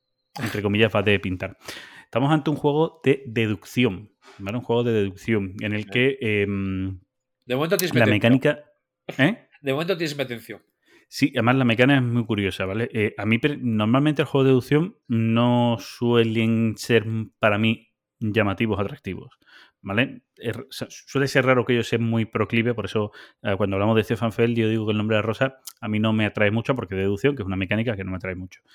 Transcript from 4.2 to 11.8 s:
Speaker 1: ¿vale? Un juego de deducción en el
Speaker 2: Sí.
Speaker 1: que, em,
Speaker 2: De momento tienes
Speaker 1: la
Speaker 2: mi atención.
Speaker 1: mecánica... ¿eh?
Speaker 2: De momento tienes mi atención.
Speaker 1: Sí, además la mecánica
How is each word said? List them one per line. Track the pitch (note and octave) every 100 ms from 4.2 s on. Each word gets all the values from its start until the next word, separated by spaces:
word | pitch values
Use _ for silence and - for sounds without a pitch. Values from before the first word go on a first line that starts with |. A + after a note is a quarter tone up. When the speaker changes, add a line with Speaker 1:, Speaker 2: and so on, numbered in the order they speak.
| - -
Speaker 1:
¿vale? | G2 A#2+
Un |
juego | A#2+ A#2
de | A#2+
deducción | A2 G2 F#2+ - A2+ G2 F#2+
en | G#2+
el | G#2+
Speaker 2:
Sí. | G#2
Speaker 1:
que, | B2 B2+ C3+
em, | A#2 G#2 G2+ G2+ G2 F#2+ F#2+ F#2 _ _ _ _ -
Speaker 2:
De | B2+
momento | E3 G3
tienes | F3+
Speaker 1:
la |
Speaker 2:
mi | B2
atención. | A2 G#2
Speaker 1:
mecánica... | A#2 B2+ D3 D3 - _ _ _ - -
¿eh? | C#3 A3+ _ _
Speaker 2:
De | C#3
momento | C3+ E3+ F3+
tienes | E3 C#3+
mi |
atención. | B2+ A#2+ - G#2 _ _ _ _ _
Speaker 1:
Sí, | - C#3
además | B2+ A2+ C3
la |
mecánica | B2 A2+